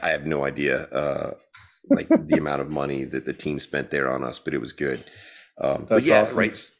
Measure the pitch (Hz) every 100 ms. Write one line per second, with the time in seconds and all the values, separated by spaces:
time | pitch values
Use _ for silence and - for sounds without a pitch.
0 | 82 76 73 76 69 67 71 64 73 65
1 | 73 69 - - _ - - _ - -
2 | - 320 151 80 76 71 69 76 69 69
3 | 65 67 73 71 76 71 - 71 67 73
4 | 67 65 64 62 - 69 60 - 71 64
5 | - - - - - - - 69 - 110
6 | 135 110 107 120 104 - - -